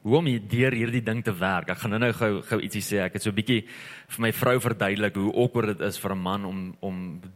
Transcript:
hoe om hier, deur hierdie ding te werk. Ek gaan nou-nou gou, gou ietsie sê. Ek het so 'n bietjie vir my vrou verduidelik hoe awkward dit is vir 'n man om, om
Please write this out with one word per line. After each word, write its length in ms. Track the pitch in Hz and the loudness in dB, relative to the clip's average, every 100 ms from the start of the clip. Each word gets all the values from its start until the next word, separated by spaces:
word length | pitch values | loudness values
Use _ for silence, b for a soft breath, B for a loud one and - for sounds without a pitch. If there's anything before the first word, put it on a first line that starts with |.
hoe 140 | 107 139 | 2 4
om 80 | 165 | 4
hier, 160 | 120 | 0
deur 320 | 101 113 131 | 0 2 2
hierdie 280 | 120 117 123 110 | 2 0 0 0
ding 160 | 113 | -2
te 120 | 113 92 | -2 0
werk. 320 | 95 92 - | 0 0 -2
Ek 140 | 90 | -4
gaan 100 | 110 | -2
nou-nou 160 | 107 120 113 | 2 2 2
gou, 120 | 110 101 - | 2 0 0
gou 100 | 113 | -2
ietsie 180 | 98 104 | -2 -6
sê. 160 | 95 101 | -2 0
Ek 100 | 92 | 0
het 80 | 98 | -2
so 80 | 113 | -2
'n 80 | 101 | -2
bietjie 240 | 107 117 - B B B B | 2 0 0 B B B B
vir 120 | - | -2
my 120 | 113 | 0
vrou 260 | - 123 127 | 2 2 4
verduidelik 540 | 120 104 98 101 104 | 2 0 0 2 0
hoe 180 | 101 98 | 2 0
awkward 460 | - 123 120 107 95 | 4 2 2 0 0
dit 20 | 101 | -2
is 120 | - | -2
vir 140 | 98 | -4
'n 60 | 95 | -2
man 260 | 92 101 | -2 -2
om, 320 | 98 95 92 - | -4 -6 -8 -8
om 400 | 98 92 90 85 90 | -8 -6 -8 -10 -12